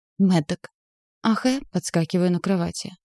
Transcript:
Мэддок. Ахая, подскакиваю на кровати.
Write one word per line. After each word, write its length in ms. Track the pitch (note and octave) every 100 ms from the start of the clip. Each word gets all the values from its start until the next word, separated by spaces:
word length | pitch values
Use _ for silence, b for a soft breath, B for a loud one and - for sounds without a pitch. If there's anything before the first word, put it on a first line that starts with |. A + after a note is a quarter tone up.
| _ -
Мэддок. 540 | G3 F3+ D3+ F3 - _ _ _ _ _
Ахая, 380 | A3 G#3+ B3+ C4 -
подскакиваю 600 | F3+ - E3+ D#3+ F3+ F3+
на 80 | F3
кровати. 560 | F3+ F#3+ E3+ - - -